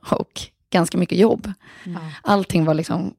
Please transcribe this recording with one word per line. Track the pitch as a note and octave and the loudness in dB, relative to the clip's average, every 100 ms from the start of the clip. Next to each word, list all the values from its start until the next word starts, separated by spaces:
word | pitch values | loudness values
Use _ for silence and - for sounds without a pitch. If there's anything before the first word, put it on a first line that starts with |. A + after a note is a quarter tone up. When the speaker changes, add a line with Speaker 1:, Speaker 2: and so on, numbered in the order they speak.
| - | -2
Speaker 1:
och | - - - - _ _ | -4 -4 -10 -16 _ _
ganska | - E3+ F3+ | 0 2 0
mycket | F3+ F3 | -2 4
jobb. | A3 A3+ A3 F#3+ - - | 4 4 -4 -14 -16 -18
Speaker 2:
Mm. | - F3 | -12 -12
Speaker 3:
Ja. | D#3+ D3 - | -12 -10 0
Speaker 1:
Allting | G3+ F#3 E3+ | 0 2 0
var | D#3+ | 2
liksom | D#3 E3 F3 F#3+ | 0 0 -4 -6